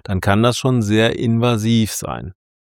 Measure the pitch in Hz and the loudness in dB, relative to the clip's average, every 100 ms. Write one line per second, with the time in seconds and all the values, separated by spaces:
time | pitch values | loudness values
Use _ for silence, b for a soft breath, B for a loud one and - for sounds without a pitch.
0 | - 92 104 101 120 117 131 127 104 110 | -4 -4 0 2 2 0 0 0 2 2
1 | 117 - 117 113 120 113 113 117 110 - | 2 0 -2 0 0 0 2 2 0 -4
2 | - 60 82 - _ _ | -8 -8 -10 -16 _ _